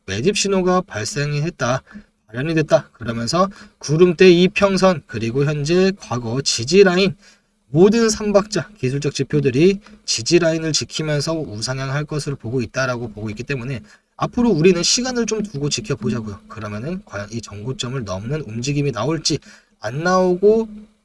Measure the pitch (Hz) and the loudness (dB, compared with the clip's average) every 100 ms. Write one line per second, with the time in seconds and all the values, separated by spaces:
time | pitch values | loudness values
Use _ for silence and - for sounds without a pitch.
0 | - 98 165 202 196 190 180 180 - 107 | -8 -2 0 0 0 0 2 0 -2 -8
1 | 104 147 147 147 160 - 120 131 - - | -6 -4 -4 -2 -4 -4 -2 -2 -6 -20
2 | - _ _ 120 156 160 147 160 - - | -20 _ _ -6 -2 0 2 2 0 -12
3 | 117 117 117 170 196 - - _ - 160 | -8 -6 -2 0 0 -2 -20 _ -2 4
4 | 180 165 185 170 185 - 202 190 190 160 | 4 6 6 8 4 2 2 4 2 2
5 | - 110 113 131 143 151 143 180 190 190 | -6 -6 -2 0 0 -2 0 2 2 -2
6 | - 123 113 123 139 - 127 190 190 180 | -6 -6 -4 -4 -2 -4 2 6 6 4
7 | 196 - - _ _ _ - 147 202 233 | 0 -2 -18 _ _ _ -2 4 6 6
8 | 220 214 208 196 208 170 - - 127 143 | 2 0 2 2 2 -4 -4 -6 -4 -2
9 | 143 - 131 147 139 123 185 202 - - | -4 -4 -2 0 2 4 4 2 -8 -14
10 | - - 113 170 165 160 160 147 120 - | -6 -4 2 2 2 0 -2 -4 -4 -6
11 | 156 147 160 160 139 107 117 135 135 143 | -2 -2 -2 -4 -6 -8 -6 -6 -4 -4
12 | 147 151 147 139 113 127 110 131 131 120 | -4 -6 -6 -8 -4 -4 -4 -2 -2 -4
13 | 120 104 107 107 117 139 127 113 - _ | -6 -8 -10 -8 -8 -8 -6 -10 -12 _
14 | _ - - - 240 156 180 175 175 - | _ -6 -4 0 2 6 4 4 2 0
15 | 254 240 220 220 202 139 147 123 107 139 | -2 -2 -2 -4 -4 -6 -4 -6 -6 -4
16 | 107 107 107 95 - 104 104 104 143 190 | -4 -4 -6 -12 -16 -12 -10 -8 -8 -10
17 | - 101 104 117 - 104 117 - 123 135 | -10 -12 -10 -10 -12 -12 -10 -8 -6 -6
18 | 101 95 120 156 107 113 135 143 143 107 | -6 -8 -4 -6 -6 -6 -2 0 -2 -2
19 | 127 160 - 143 - - _ - 107 135 | -2 -2 -2 -4 -6 -20 _ -12 -8 -2
20 | 175 190 180 180 202 226 220 - - _ | 2 4 2 4 4 4 0 -10 -20 _